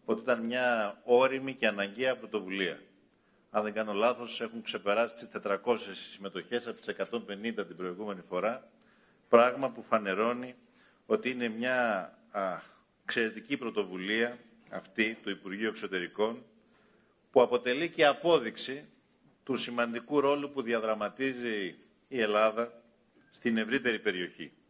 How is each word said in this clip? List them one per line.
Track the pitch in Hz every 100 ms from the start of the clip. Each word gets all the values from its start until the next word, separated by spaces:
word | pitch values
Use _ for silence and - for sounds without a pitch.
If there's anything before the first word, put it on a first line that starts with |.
| -
ότι | 113
ήταν | 117 117
μια | 113 123 123 117 104 -
όριμη | - 123 131 131 135
και | 131 110
αναγκαία | 101 98 104 131 120
πρωτοβουλία. | 110 107 95 95 90 71 - _ _ _ _ _ _
Αν | 104
δεν | 107
κάνω | 101 107
λάθος, | 101 117 120 117 -
έχουν | 113 113
ξεπεράσει | - 110 95 104 117 -
τις | 117
τετρακόσιες | 104 104 98 120 110 101 92
συμμετοχές | - - 98 92 82 120 117
από | -
τις | -
εκατόν | 101 - 117 101
πενήντα | 98 113 107 90
την | 87
προηγούμενη | 90 87 107 92 -
φορά, | 90 101 127 - _ _ _ _ _ _
πράγμα | 117 123 127 131
που | 117
φανερώνει | - 113 101 95 117 123 127 - _ _ _ _ -
ότι | 110 127
είναι | 127 120
μια, | 110 127 127 117 101 85 - _
α, | 104 95 82 - - _ _
εξαιρετική | - - 110 110 - 139
πρωτοβουλία | 120 104 95 92 95 110 117 120 - - -
αυτή | 98 - - 110 113
του | 107
Υπουργείου | 98 98 98 110
Εξωτερικών, | 107 101 92 85 - 110 123 - _ _ _ _ _ _ _ _
που | 131
αποτελεί | 120 123 123 131 170
και | 156 147
απόδειξη | 139 170 160 113 - - 139 - _ _ _ _ _
του | - 123
σημαντικού | - 120 120 117 - 147
ρόλου | 139 147 143
που | 139
διαδραματίζει | 117 117 110 110 104 113 135 123 120 107 92 - - _ _
η | 131
Ελλάδα | 107 107 110 107 117 - _ _ _ _ _
στην | - 120 113
ευρύτερη | 110 131 120 107
περιοχή | 107 90 87 - 78 _